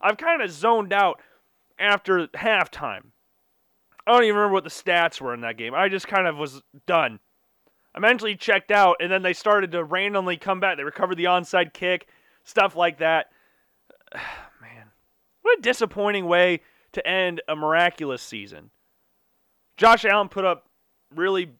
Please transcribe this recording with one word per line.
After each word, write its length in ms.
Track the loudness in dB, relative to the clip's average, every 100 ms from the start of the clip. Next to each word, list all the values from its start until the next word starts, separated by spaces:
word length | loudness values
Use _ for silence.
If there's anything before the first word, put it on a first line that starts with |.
I've 160 | -2 -2
kinda 300 | -2 -2 -2
zoned 440 | -2 2 2 2
out 260 | 2 2 0 _ _ _ _ _ -4
after 480 | 0 0 2 -2 -2
halftime. 840 | -4 -2 0 -2 -6 -12 -12 -16 _ _ _ _ _ _ _ _ _ 2
I 60 |
don't 120 | 4
even 120 | 6 4
remember 180 | 2
what 120 | 2 -2
the 40 |
stats 520 | -8 0 2 2 -2
were 120 | -10
in 80 | -8
that 160 | -8 -8
game. 160 | -6
I 140 | 0 0
just 200 | -2 -2
kind 200 | 0 0
of 100 | -2
was 240 | -8 -12 _ -16 -2
done. 340 | 0 0 -4 _ _ _ _ _ _ _ -2
I 40 |
mentally 360 | 2 2 0 -6
checked 360 | 0 0 2
out, 260 | 4 6 4
and 120 | 0
then 100 | -2
they 120 | -2
started 380 | -2 2 2 2
to 120 | -4
randomly 540 | -4 -4 -2 -2 -4 -6
come 220 | -4 -2
back. 180 | -2 -2
They 60 |
recovered 320 | -6 -4 -4 -2
the 100 | 0
onside 480 | 0 0 -2 -2
kick, 340 | -4 -4 -4 -6 _ _ _
stuff 320 | -6 0 0 2
like 240 | -2 0
that. 320 | 0 0 -2 _ _ _ _
<sighs> 400 | _ _ _ _ -16 -14 -16 -20 _
Man, 300 | -20 -20 -20 _ _ _ _ _
what 180 | 0 0
a 20 |
disappointing 640 | 0 -2 -2 -2 -2 -2 0
way 360 | 2 4 2 _ _ _
to 140 | -8 -4
end 340 | -2 -2 -4 -8
a 80 | -4
miraculous 680 | 0 2 2 0 -6 -8
season. 480 | -10 -16 -16 -20 -20 _ _ _ _ _ _ _ _ _ _ 2
Josh 280 | 4 6 4
Allen 240 | 0 0
put 160 | -2 -2
up 220 | -2 _ _ _ _ _
really, 380 | -6 -2 -2 -6